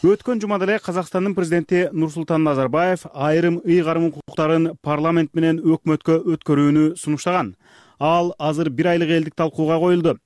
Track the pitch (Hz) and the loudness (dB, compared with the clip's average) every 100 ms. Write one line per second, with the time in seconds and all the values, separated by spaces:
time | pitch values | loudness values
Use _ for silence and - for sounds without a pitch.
0 | 175 202 - 240 202 202 190 214 - 180 | 4 2 0 -4 -2 -2 0 -2 -4 -6
1 | 165 185 196 190 170 175 156 180 175 156 | -4 -4 -2 -2 0 -2 0 0 0 -2
2 | 156 156 156 160 156 135 131 147 180 185 | -4 -4 -2 0 2 0 0 0 0 -2
3 | - - 147 160 170 170 180 175 160 165 | -6 -4 0 2 2 0 2 2 2 0
4 | 165 147 - - 156 165 165 147 147 147 | -2 -4 -10 -4 0 2 0 -4 -4 -2
5 | 160 170 151 165 160 165 160 160 - 156 | 0 2 0 0 0 2 0 0 0 -2
6 | - 160 175 160 - 143 147 151 156 175 | 0 0 0 -4 0 2 4 4 2 0
7 | - 151 - 180 117 90 _ - _ _ | -6 -4 -2 -2 -4 -10 _ -20 _ _
8 | 147 170 175 - 151 151 160 123 170 170 | 0 0 0 -2 -4 -2 -4 0 0 2
9 | 160 165 156 - 160 - 156 160 180 175 | 2 0 -2 -4 -4 -2 0 2 2 2
10 | 165 127 | 2 -2